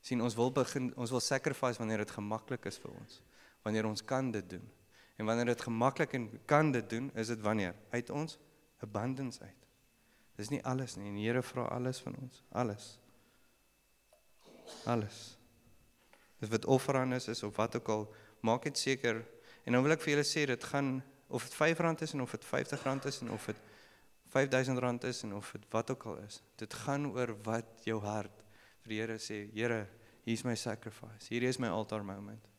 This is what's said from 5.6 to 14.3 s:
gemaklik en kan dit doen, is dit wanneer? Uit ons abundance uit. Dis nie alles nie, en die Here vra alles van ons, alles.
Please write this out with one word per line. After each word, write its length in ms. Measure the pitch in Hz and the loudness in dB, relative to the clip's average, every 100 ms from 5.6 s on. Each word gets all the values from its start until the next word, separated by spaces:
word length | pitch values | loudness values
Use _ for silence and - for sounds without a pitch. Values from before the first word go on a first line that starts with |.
gemaklik 520 | - 113 127 - 151 | 0 4 4 4 0
en 320 | 135 113 113 - | 0 -4 -8 4
kan 260 | 147 156 | 6 8
dit 180 | 127 104 | 4 2
doen, 220 | 113 135 | -4 -2
is 140 | - 110 | -2 -2
dit 140 | 113 | 0
wanneer? 340 | 104 110 92 85 - | 2 4 2 -2 -4
Uit 200 | 120 120 | -4 -2
ons 300 | 147 156 - - _ _ _ | -4 -4 -8 -18 _ _ _
abundance 600 | 110 104 117 131 135 - | -6 -2 -2 -2 -6 -8
uit. 180 | 95 - - _ _ _ _ _ _ - | -16 -18 -20 _ _ _ _ _ _ -10
Dis 140 | 104 | -4
nie 80 | 143 | -2
alles 320 | - 131 127 - | 0 0 -2 -6
nie, 140 | 101 | -6
en 80 | 101 | -2
die 60 | 107 | 2
Here 140 | 123 | 2
vra 220 | 127 127 117 123 | 0 -2 -2 0
alles 240 | 127 127 | -2 -2
van 160 | - - | -6 -8
ons, 180 | 131 - - - | -10 -14 -6 0
alles. 380 | 120 104 - - - - _ _ _ _ _ _ _ _ _ - _ | 0 -2 -10 -18 -20 -20 _ _ _ _ _ _ _ _ _ -20 _